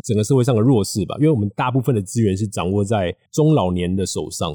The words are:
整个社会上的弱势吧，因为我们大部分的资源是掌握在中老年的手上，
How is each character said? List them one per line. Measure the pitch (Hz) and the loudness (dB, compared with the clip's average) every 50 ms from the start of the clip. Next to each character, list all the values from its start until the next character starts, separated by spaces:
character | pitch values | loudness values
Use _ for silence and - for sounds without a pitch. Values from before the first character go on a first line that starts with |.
| - | -4
整 | - 104 | -2 -2
个 | 107 107 | 0 2
社 | - 143 | 2 2
会 | 127 120 | 2 2
上 | 135 123 | 2 2
的 | 104 | 4
弱 | 107 135 135 104 95 | 4 4 4 2 2
势 | - - 110 90 | 0 -2 -4 -4
吧， | - - | -4 -2
因 | - 147 | 0 2
为 | 160 | 2
我 | 156 | 2
们 | 107 104 101 - | 2 0 -2 -2
大 | - 135 127 | -4 -4 -2
部 | 123 135 | 0 0
分 | 120 - 127 | 0 0 0
的 | 104 95 | 0 -2
资 | - - 120 | -2 -2 0
源 | 110 101 95 | 0 2 2
是 | 98 110 | 0 -2
掌 | 98 - - 85 90 | -4 -4 -4 -2 0
握 | 98 104 101 | 0 0 0
在 | 98 113 104 92 85 - - _ _ - | 0 0 -2 -2 -2 -4 -8 _ _ -2
中 | - 151 156 156 | 0 2 4 4
老 | 131 95 92 90 | 2 2 0 0
年 | 90 87 87 92 | -2 -2 -2 -2
的 | 95 92 | -2 -2
手 | 90 - 85 78 - | -4 -4 -6 -8 -8
上， | - - 98 82 73 | -6 -6 -6 -6 -6